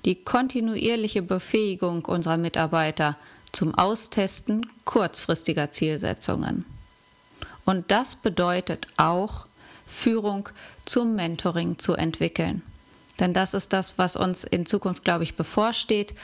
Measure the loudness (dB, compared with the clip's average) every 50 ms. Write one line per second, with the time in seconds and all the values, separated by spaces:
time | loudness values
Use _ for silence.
0 | -2 -2 -2 -2 -2 0 0 2 2 2 0 -2 -2 -2 -2 0 0 0 0 0
1 | 0 0 -2 -2 -2 -2 -2 -4 -2 0 0 2 2 2 0 0 -2 -2 -2 -2
2 | -2 -2 -2 0 0 0 0 0 0 0 0 0 0 2 2 2 0 0 0 2
3 | 0 0 0 -2 -10 -20 -20 -20 -12 -4 -2 0 0 2 4 4 4 4 2 0
4 | -4 -2 0 0 0 0 -2 -4 -2 -2 0 0 -2 -4 -10 -10 -4 0 2 2
5 | 2 2 -2 -2 0 0 -2 0 0 -2 -2 0 -2 -2 -2 -2 0 0 0 -2
6 | -2 -4 -4 -2 -2 -2 0 0 0 -2 -2 -4 -4 -8 -12 -20 -20 -20 _ _
7 | _ _ _ _ _ _ -16 -16 -16 -14 -10 -4 0 0 0 2 2 2 2 2
8 | 2 0 -4 -4 -2 -2 2 2 2 2 2 0 -2 -4 -6 -6 -8 -4 2 2
9 | 4 4 4 2 0 -2 -4 -10 -12 -14 _ -20 -20 -20 -20 -20 -20 -14 -6 0
10 | 2 2 2 2 0 0 -2 -4 -6 -8 -14 -18 -20 -20 -20 -8 -2 0 2 2
11 | 2 2 2 0 0 -2 -2 0 0 0 0 0 0 -2 -2 -2 0 0 2 2
12 | 2 0 0 0 -2 -2 0 0 -2 -2 -2 -4 -6 -10 -18 -20 -20 -20 -20 -20
13 | -20 -10 -2 0 2 2 2 2 0 0 -2 -4 -2 0 0 0 0 -2 -2 0
14 | 0 0 0 0 0 0 0 -2 -4 -2 0 0 0 0 0 0 0 0 -4 -2
15 | 0 0 2 2 0 -2 -2 -4 -4 -2 0 2 2 2 0 -2 0 0 0 0
16 | 0 -4 -8 -14